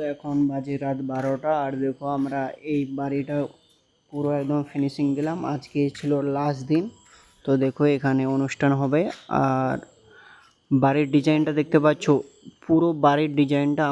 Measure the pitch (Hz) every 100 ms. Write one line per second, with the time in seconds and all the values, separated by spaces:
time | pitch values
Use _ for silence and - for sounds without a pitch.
0 | 151 143 147 143 143 139 135 139 139 135
1 | 135 131 135 135 151 156 139 135 135 135
2 | 139 139 135 139 131 - 151 147 135 135
3 | 139 139 143 147 139 - _ _ _ _
4 | _ 147 147 147 139 147 143 143 139 -
5 | 143 139 151 175 151 143 - 147 143 -
6 | 147 143 143 139 147 135 135 156 214 -
7 | _ - _ _ - 135 135 - 147 139
8 | 139 131 131 135 135 - 143 139 139 147
9 | 196 - - 135 139 131 127 131 - _
10 | _ - - - _ _ - 139 135 143
11 | 143 143 143 151 156 147 151 160 151 151
12 | - 139 - _ - - - 160 170 156
13 | 143 143 156 143 139 143 147 147 147